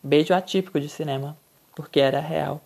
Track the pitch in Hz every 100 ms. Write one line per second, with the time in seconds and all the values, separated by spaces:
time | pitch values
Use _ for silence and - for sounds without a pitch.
0 | 143 147 160 185 185 190 185 151 147 -
1 | 156 135 139 151 _ _ _ - 151 143
2 | 135 139 151 160 147 143